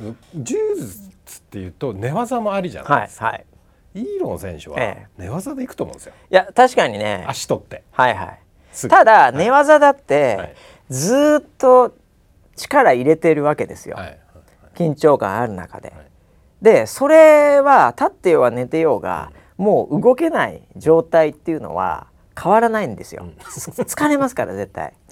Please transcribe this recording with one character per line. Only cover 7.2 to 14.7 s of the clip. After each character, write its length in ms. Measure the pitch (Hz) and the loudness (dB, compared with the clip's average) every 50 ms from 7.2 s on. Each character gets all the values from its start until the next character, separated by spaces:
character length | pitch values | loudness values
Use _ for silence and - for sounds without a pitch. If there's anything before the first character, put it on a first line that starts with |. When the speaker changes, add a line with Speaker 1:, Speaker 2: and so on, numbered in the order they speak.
| 85 | -8
Speaker 1:
足 180 | - - - - | -10 -10 -10 -6
取 160 | - 113 - | -6 -6 -6
っ 20 | - | -8
て。 200 | - - - _ _ | -14 -20 -20 _ _
Speaker 2:
は 180 | - - 127 123 | -2 0 0 2
い 60 | 104 | 0
は 80 | 95 90 | -2 -8
い。 140 | 87 - - _ _ _ _ _ _ | -14 -16 -20 _ _ _ _ _ _
Speaker 1:
す 160 | - - - | -16 -8 0
ぐ。 20 | 117 | 2
Speaker 2:
た 160 | - 392 277 | 4 6 6
だ、 60 | 220 220 185 143 | 6 6 6 6
Speaker 1:
は 40 | 123 | 4
い。 60 | 120 | 2
Speaker 2:
寝 160 | 147 185 233 | 0 0 2
技 260 | 262 285 285 302 302 | 2 2 4 6 4
だ 120 | 294 294 277 | 6 6 4
っ 40 | 277 | 2
て、 400 | - _ - 139 147 143 123 101 | 0 _ -2 0 2 2 0 -2
Speaker 1:
は 80 | 95 90 | -4 -6
い。 100 | - - _ - - - _ _ - | -12 -16 _ -20 -20 -20 _ _ -10
Speaker 2:
ず 240 | 131 127 156 196 254 | -8 -6 -2 0 0
ー 240 | 285 294 302 302 294 | 2 2 2 2 0
っ 20 | 294 _ _ - | -2 _ _ 0
と 340 | 269 254 254 254 247 - - _ _ _ _ _ _ _ _ _ _ _ _ | 4 6 6 6 4 2 -2 _ _ _ _ _ _ _ _ _ _ _ _
力 380 | - - - - - 240 165 131 | -16 -8 -2 2 4 4 4 4
入 100 | 123 127 | 2 2
れ 140 | 151 160 | 0 0
て 160 | 160 - 165 151 | 2 2 0 2
る 80 | 147 143 | 2 0
わ 120 | 147 151 | -2 -2
け 120 | - 104 | -4 -6
で 80 | - 87 | -10 -12
す 120 | - - | -16 -16
よ。 80 | - - | -16 -14
Speaker 1:
は 60 | 98 | -14
い 40 | 95 | -14
は 40 | - | -16
い 40 | - | -18
は 20 | |
い。 40 | _ _ _ _ - _ _ _ _ _ _ | _ _ _ _ -20 _ _ _ _ _ _